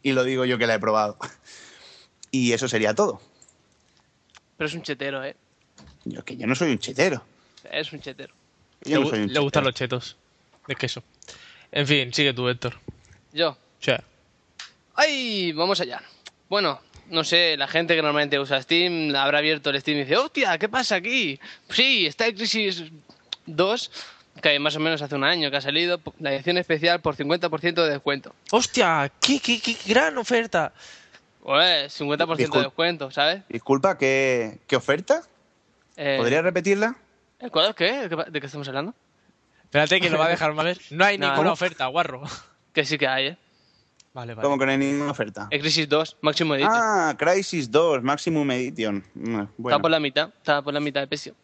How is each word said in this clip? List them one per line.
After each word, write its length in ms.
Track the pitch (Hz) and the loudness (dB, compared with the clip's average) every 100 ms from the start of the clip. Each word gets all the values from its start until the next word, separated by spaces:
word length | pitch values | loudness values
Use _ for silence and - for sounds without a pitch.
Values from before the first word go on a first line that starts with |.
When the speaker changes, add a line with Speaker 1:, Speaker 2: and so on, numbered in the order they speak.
Speaker 1:
y 100 | 139 | 2
lo 120 | 131 | 2
digo 200 | 127 131 | 2 2
yo 140 | 127 120 | 0 2
que 80 | 117 | 2
la 80 | |
he 40 | 110 | 2
probado. 380 | 110 107 107 101 - - - - - - - - _ _ - | 2 2 0 -4 -14 -14 -20 -20 -20 -20 -20 -20 _ _ -6
Y 220 | 135 123 | 0 2
eso 160 | 117 131 | 2 2
sería 260 | 110 107 | 2 2
todo. 260 | 107 202 - - _ - _ _ _ _ _ _ _ _ - _ _ | 2 0 -2 -14 _ -20 _ _ _ _ _ _ _ _ -20 _ _
Speaker 2:
Pero 120 | 151 | -6
es 60 | |
un 80 | 165 | -6
chetero, 420 | 151 135 139 135 | -8 -6 -6 -6
¿eh? 120 | 135 - _ _ _ - - - | -10 -14 _ _ _ -20 -20 -14
Speaker 1:
Yo, 200 | - - | -12 -12
que 120 | - - | -12 -8
yo 100 | 110 | -4
no 80 | |
soy 160 | 131 170 | 0 0
un 60 | 117 | -2
chetero. 440 | - - 180 123 - _ _ - - | -4 0 0 0 -10 _ _ -20 -12
Speaker 2:
Es 220 | - 156 | -10 -10
un 80 | 147 | -12
chetero. 340 | 135 131 135 _ _ _ _ _ | -16 -16 -20 _ _ _ _ _
Speaker 1:
Yo 80 | 131 | 0
Speaker 3:
Le 40 | 143 | 2
Speaker 1:
no 100 | 147 | 2
Speaker 3:
gu-, 40 | |
Speaker 1:
soy 80 | 113 | 0
un 120 | 104 | 0
Speaker 3:
le 80 | 143 | 0
gustan 220 | 139 151 | 2 2
Speaker 1:
chetero. 20 | |
Speaker 3:
los 100 | 135 | 0
chetos 420 | 123 127 127 - - _ _ _ _ - | -2 -4 -4 -8 -18 _ _ _ _ -12
de 80 | |
queso. 280 | 135 123 - _ _ - - - - - | -6 -6 -6 _ _ -20 -20 -20 -20 -6
En 160 | - 139 | -4 2
fin, 260 | 147 123 | 2 2
sigue 200 | 120 143 | 0 0
tú, 160 | 123 123 | 2 -2
Héctor. 260 | 123 120 - - - _ - _ | -2 -6 -8 -18 -20 _ -20 _
Speaker 2:
¿Yo? 240 | 151 165 131 _ _ | -2 -2 -2 _ _
Speaker 3:
Sí. 120 | - 117 _ _ _ _ _ - - _ _ | -2 -2 _ _ _ _ _ -20 -20 _ _
Speaker 2:
¡Ay! 580 | - 311 277 247 208 175 | 2 4 4 -2 -2 -2
Vamos 280 | 156 175 190 | 0 0 0
allá. 220 | 143 127 - - - _ _ | -2 -8 -16 -20 -20 _ _
Bueno, 320 | 202 175 131 _ - - | 0 0 -2 _ -20 -4
no 120 | 165 | -4
sé, 320 | 156 175 170 147 | 2 4 4 0
la 120 | 135 | 0
gente 260 | 160 165 | 0 2
que 80 | 160 | 2
normalmente 360 | 151 147 147 143 | 2 0 0 0
usa 200 | 139 139 | 0 -2
Steam 540 | 127 170 180 170 156 | 2 2 2 0 -2
habrá 240 | 139 139 147 | 0 2 2
abierto 320 | 151 156 143 | 0 0 -2
el 100 | 139 | -2
Steam 180 | 151 147 | -2 -2
y 20 | |
dice, 140 | 135 185 | 0 0
"Hostia, 420 | 294 - 226 165 | 0 -2 0 0
¿qué 100 | 208 | -2
pasa 280 | 247 240 196 | -2 -2 -2
aquí?". 420 | 196 262 180 135 - - - | -2 -2 -2 -6 -14 -20 -6
Sí, 360 | - 262 247 160 | 2 2 2 0
está 200 | - 226 | 0 -2
el 80 | |
Crisis 500 | 196 226 220 208 175 160 156 - - _ - - | -2 -4 -2 -2 -4 -12 -18 -20 -20 _ -16 -8
dos, 440 | 156 190 240 - - - - _ - | 0 0 0 -6 -14 -18 -20 _ 0
que 160 | 156 143 | 2 2
más 160 | 151 151 | 0 0
o 40 | |
menos 220 | 160 156 | -2 -2
hace 120 | 143 | -4
un 100 | 143 | 0
año 260 | 139 175 143 | 0 2 0
que 60 | 139 | -2
ha 20 | |
salido, 400 | 135 151 175 175 156 - | -2 0 0 -2 -6 -6
la 160 | 151 | -4
edición 240 | 139 151 180 | -2 0 0
especial 420 | 175 156 170 175 | 0 2 2 2
por 160 | 160 143 | 0 -2
cincuenta 320 | 143 170 170 | -2 0 0
por 120 | 156 | -2
ciento 240 | 170 170 | -2 0
de 60 | 160 | 0
descuento. 420 | 143 143 139 - - - | 0 -2 -4 -6 -20 0
Speaker 3:
¡Hostia! 600 | 226 247 254 185 160 139 _ | 0 2 2 4 4 0 _
¡Qué, 200 | - 277 | 2 2
qué, 200 | - 233 | 0 -2
qué 160 | - 226 196 | -2 -6 2
gran 300 | 226 311 269 | 4 4 0
oferta! 540 | 220 240 226 175 151 - - - - - _ _ | 0 0 2 -2 -2 -6 -20 -20 -20 -20 _ _
Speaker 2:
Pues, 500 | - 139 180 160 143 | 0 4 4 2 -2
cincuenta 340 | - 143 151 165 | -6 -4 0 0
por 100 | 160 | 0
ciento 220 | 156 147 | 2 2
de 60 | |
Speaker 1:
Discul-, 40 | 139 | 0
Speaker 2:
descuento, 400 | - 165 165 135 | 0 -2 -2 -6
¿sabes? 320 | 143 147 190 - | 0 0 0 -8
Speaker 1:
disculpa, 480 | 117 - 135 190 185 | -10 0 2 2 2
¿qué, 640 | 135 135 135 123 110 104 - | 2 2 2 0 -2 -8 -2
qué 100 | 131 | -2
oferta? 460 | - 151 - 311 - _ _ _ _ _ _ - | 2 -2 2 0 0 _ _ _ _ _ _ -6
Speaker 2:
Eh, 200 | 143 135 | -2 0
Speaker 1:
¿Podrías 240 | 117 147 | 2 2
repetirla? 540 | 175 180 175 196 220 254 _ _ _ _ | 2 0 0 0 0 -4 _ _ _ _
Speaker 2:
¿el 120 | 247 | -4
cuál 200 | 247 - | 0 0
es 40 | 214 | 0
qué? 160 | 180 269 | -2 0
¿De 80 | 208 | -4
qué 80 | 160 | -6
pa-, 80 | |
de 160 | 165 156 | -4 -6
qué 60 | 139 | -8
estamos 200 | 147 139 | -10 -6
hablando? 260 | 131 175 - _ _ _ _ _ _ | -6 -6 -10 _ _ _ _ _ _
Speaker 3:
Espérate 360 | _ 143 151 185 | _ 2 4 4
que 100 | 175 | 2
lo 80 | 156 | 2
va 80 | 160 | 2
a 40 | |
dejar 240 | 170 156 | 2 0
mal. 240 | 151 160 180 - | 0 -2 -4 -10
No 140 | 151 | 2
hay 140 | 202 202 | 2 4
Speaker 2:
<laughs> 0 | |
No, 80 | 143 | 0
Speaker 3:
ninguna 200 | 139 170 | 2 2
Speaker 2:
¿no? 40 | |
Speaker 3:
oferta, 340 | 165 180 165 131 | 0 -2 -2 -2
guarro. 360 | 156 160 131 143 - - _ _ | 0 -2 -4 -12 -14 -18 _ _
Speaker 2:
Que 100 | - | -2
sí 140 | 143 151 | 0 0
que 80 | 139 | 0
hay, 200 | 131 135 | 0 -2
¿eh? 80 | 175 _ _ _ _ _ _ _ | -6 _ _ _ _ _ _ _
Speaker 3:
Vale, 220 | 127 120 | -14 -12
vale. 100 | 110 139 | -2 0
Speaker 1:
¿Cómo 120 | 139 | 2
que 80 | 135 | 2
no 60 | |
hay 60 | 135 | 2
ninguna 320 | 139 143 147 | 0 -2 -4
oferta? 360 | 139 107 101 104 | -4 -6 -8 -6
Speaker 2:
El 100 | 147 | -2
Crisis 280 | 151 156 147 | 0 0 2
dos, 280 | 151 160 - | 0 0 -2
máximo 340 | 151 147 165 | -2 0 0
edition. 180 | 139 196 | 2 2
Speaker 1:
Ah, 400 | 233 220 202 160 120 | 2 2 2 0 2
Crisis 520 | 170 190 196 170 123 | 2 2 0 -4 2
dos, 320 | 131 170 139 | 4 4 2
Maximum 480 | 123 143 175 160 143 | 0 -2 0 0 0
Edition. 540 | 127 127 - 110 101 - | 0 -4 -4 -4 -4 -8
Mm, 280 | - 110 113 104 - | -10 -6 -4 -6 -8
bueno. 200 | 120 143 | -2 0
Speaker 2:
Está 20 | |
por 80 | 160 | 2
la 100 | 160 | 0
mitad, 280 | 147 139 165 _ | 0 -2 -4 _
está 240 | - 143 | -2 0
por 120 | 143 | 0
la 60 | 143 | -4
mitad 200 | 147 139 | -2 -4
de 60 | 139 | -4
precio. 280 | 147 - - | -8 -10 -18